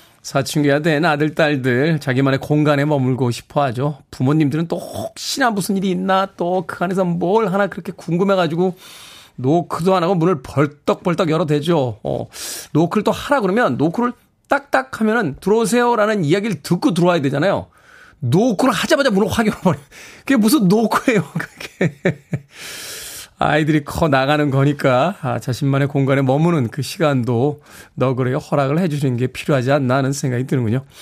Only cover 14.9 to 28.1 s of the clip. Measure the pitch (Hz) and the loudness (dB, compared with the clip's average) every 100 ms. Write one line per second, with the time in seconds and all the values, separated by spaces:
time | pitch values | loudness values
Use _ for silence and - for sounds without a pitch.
14.9 | - 220 226 185 143 - 220 220 240 240 | -2 0 0 -2 -4 0 2 2 2 2
15.9 | 240 208 214 147 190 220 196 - 175 - | 2 2 2 2 0 0 -6 -2 0 2
16.9 | 180 175 175 135 139 180 147 92 _ - | 2 2 2 0 0 0 -2 -4 _ -20
17.9 | - - _ 123 151 254 196 262 196 - | -20 -20 _ 0 2 2 2 0 0 0
18.9 | 294 277 190 202 - 220 - 185 156 - | 2 4 2 0 0 0 0 0 -2 -6
19.9 | - - - - 269 208 285 190 208 220 | -20 -20 -20 0 2 4 4 4 4 2
20.9 | - - 214 - 165 - - - - 170 | 0 2 2 0 -6 -10 -12 -18 -4 -4
21.9 | - 190 - _ 170 - - - - - | -2 -4 -4 _ -10 -10 -18 -16 -14 -14
22.9 | - - - - _ 147 147 156 156 143 | -14 -14 -16 -18 _ 0 0 2 0 -2
23.9 | - 165 135 135 151 147 135 139 143 143 | -2 0 2 2 2 2 2 2 2 2
24.9 | 127 156 196 131 117 - 120 139 135 143 | 2 0 -2 -6 -6 -4 -2 0 0 0
25.9 | 143 135 139 135 139 165 165 113 - 131 | 0 0 2 2 2 2 2 -2 -4 -10
26.9 | - 156 135 117 117 139 143 - - - | -2 0 0 0 0 0 -2 -14 -20 -18
27.9 | - 127 | -4 -2